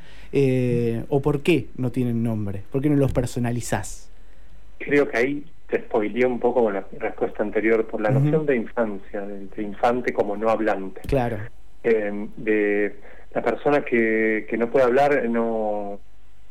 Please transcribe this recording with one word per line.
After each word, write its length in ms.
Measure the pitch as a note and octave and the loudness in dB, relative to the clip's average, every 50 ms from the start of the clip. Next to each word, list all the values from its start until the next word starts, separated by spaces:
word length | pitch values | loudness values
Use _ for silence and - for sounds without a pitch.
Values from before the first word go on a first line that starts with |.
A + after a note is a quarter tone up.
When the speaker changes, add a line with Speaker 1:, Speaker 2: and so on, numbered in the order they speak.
| - - - - - - | -12 -12 -10 -10 -8 0
Speaker 1:
eh, 720 | - C#3 C#3 C3 B2+ B2+ B2 B2 A#2+ A#2+ A#2+ A#2 A#2 A2+ - - | 2 4 4 4 4 4 4 2 2 2 2 2 0 -2 -2 0
o 100 | D3 C#3 | 0 2
por 220 | - D3+ D3 C#3 | 2 2 0 2
qué 240 | - F3+ E3+ C3+ - - - | 4 4 4 4 2 -2 -4
no 140 | - B2+ B2 | -4 -4 -2
tienen 300 | A#2+ B2+ B2 B2 A#2 A#2 | 0 0 0 0 0 0
nombre? 400 | A#2 A#2 A2+ A2 G#2+ G2 G2 G2+ - - | 0 0 0 -2 -2 -4 -4 -6 -6 -4
¿Por 80 | - C#3 | -2 0
qué 80 | C3+ D3+ | 2 4
no 80 | D3 | 4
los 160 | C#3+ C3+ C3 | 4 4 4
personalizás? 960 | - C3+ B2+ C3 - B2+ A#2+ A#2+ A#2+ A#2+ - - B2 G2+ F#2 - - - - - - - - - - - - - - - - - - - | 2 0 -2 -2 -2 -2 -2 0 -2 -2 -2 -2 -2 -2 -2 -4 -8 -8 -8 -10 -10 -10 -10 -10 -10 -10 -10 -10 -10 -10 -10 -10 -10 -8
Speaker 2:
Creo 300 | - - C#3+ C#3+ C#3 - | -2 2 2 4 4 2
que 80 | - A2+ | 2 0
ahí 260 | B2 C#3 C#3+ C#3+ - - - - - - | 0 0 0 -4 -6 -8 -10 -10 -4 -4
te 120 | - A#2+ | -2 -2
spoileé 420 | - - - A#2 G#2 G#2+ G#2 A#2 B2 | -2 0 0 0 0 0 2 2 2
un 140 | B2+ B2 A2+ | 2 2 2
poco 240 | B2 B2 A#2 B2+ A#2 | 0 2 4 4 2
con 80 | G#2+ | 2
la 140 | G2 G2 - - - - | 2 -2 -4 -6 -8 -6
respuesta 440 | A2 G#2 - - B2 A#2 - - | -6 -6 -4 -2 -4 -4 -2 -2
anterior, 420 | A2 G#2 - A2 G#2 A2+ A2+ A2 A2 | -4 -2 0 0 2 4 4 4 2
por 140 | - - A2+ | 0 -2 -2
la 80 | G#2+ G#2+ | 0 2
Speaker 1:
Ujú. 100 | C3 C3+ | 4 4
Speaker 2:
noción 260 | C#3 D3+ D3+ D#3 D#3 | 4 4 2 2 2
de 100 | C#3+ C3+ | 2 2
infancia, 640 | A#2 G#2 - - B2 A#2 G#2+ G2+ G2 - - - G#2 | 0 0 -2 -2 -2 -2 -2 -2 -6 -8 -8 -8 -6
de, 260 | G2 G2+ G#2 G2 G2 F#2+ | -6 -6 -8 -8 -10 -8
de 140 | - - | -8 -6
infante 520 | G#2+ G#2 G2 - - B2 A#2+ B2+ B2 C3 - | -6 -6 -2 0 2 2 2 2 0 -2 0
como 200 | - A2 G#2 G2+ | 0 -2 -2 -2
no 140 | G#2 A2 A2 | 0 0 0
hablante. 540 | A2+ G#2+ A2 G#2+ G2+ F#2+ F#2+ F#2+ - - - | 2 2 2 0 0 -2 -4 -6 -8 -8 -4
Speaker 1:
Claro. 300 | - C#3 C3+ A#2+ A#2+ A2+ G2+ G#2+ B2 - - - - - - - | 0 0 2 2 0 -2 -4 -6 -8 -10 -10 -10 -10 -10 -2 0
Speaker 2:
Eh, 440 | A#2 A2+ A2 G#2 G2+ G#2 G2+ G#2 G2 - - | 2 2 2 2 -2 -4 -4 -6 -6 -8 -4
de 560 | - A2 G#2+ G#2+ G#2 G#2 G#2 G2+ G#2 G2+ - - - - - - - - - | -2 0 2 2 2 2 2 2 0 0 -2 -6 -10 -10 -10 -10 -10 -6 -4
la 80 | A#2 | -2
persona 400 | A#2 A#2+ - - - D3 D3 C#3+ - | 0 0 -2 0 2 2 2 2 2
que, 640 | - B2 A#2 A2+ A2 A2 A2 A2 A2 A2 G#2+ G#2 - | 2 2 2 4 4 4 2 2 2 0 0 -2 -2
que 80 | A#2 | -2
no 140 | A2 A#2 A#2 | -2 0 2
puede 160 | A#2 C#3 C3 | 4 4 4
hablar, 420 | A#2+ B2 C3+ C#3+ D3 D3 C#3 B2 A#2 | 6 6 6 6 6 4 2 2 0
no, 720 | A#2 A#2 A2+ A#2 A2+ A2 G#2+ G#2+ G#2 G#2 G#2 G2+ G2+ G2+ - - - - - - - - - - | 0 0 0 0 0 0 0 -2 -2 -2 -4 -6 -8 -8 -10 -10 -10 -10 -10 -10 -10 -10 -10 -10